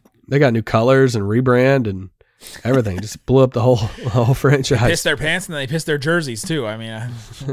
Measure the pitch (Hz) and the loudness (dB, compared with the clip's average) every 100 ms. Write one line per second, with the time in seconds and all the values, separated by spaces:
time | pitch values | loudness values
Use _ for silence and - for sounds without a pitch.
0 | _ _ - 139 143 113 110 113 117 135 | _ _ -4 2 2 2 0 2 4 4
1 | 135 113 101 110 127 123 131 139 110 95 | 4 2 0 0 2 4 4 2 0 -6
2 | 95 _ _ _ - - 113 131 107 92 | -12 _ _ _ -20 -8 0 2 0 -4
3 | 107 - - 131 131 120 117 120 110 - | -8 -10 0 4 4 2 2 2 0 -6
4 | 165 127 117 135 139 143 - 123 117 165 | -4 0 2 2 2 2 2 0 2 0
5 | 170 147 151 175 180 151 131 160 156 147 | -2 -2 -2 -4 -6 -8 -6 -6 -4 -4
6 | 139 170 147 113 - 160 110 110 113 110 | 0 -2 -2 -8 -6 -4 -4 -8 -10 -10
7 | 120 120 107 - 139 | -10 -12 -16 -14 -10